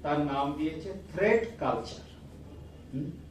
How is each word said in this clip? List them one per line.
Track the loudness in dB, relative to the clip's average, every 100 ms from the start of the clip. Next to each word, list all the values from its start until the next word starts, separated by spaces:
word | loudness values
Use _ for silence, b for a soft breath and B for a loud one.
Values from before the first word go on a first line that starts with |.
তার | 2 4
নাম | 4 2 2 2
দিয়েছে | -2 -2 -6 -8 -6 4
থ্রেট | 6 6 4 -2
কালচার। | 0 0 -2 -10 -14 -16 -16 -16 -14 -14 -14 -16 -8
হুম? | -4 -4 -6 -12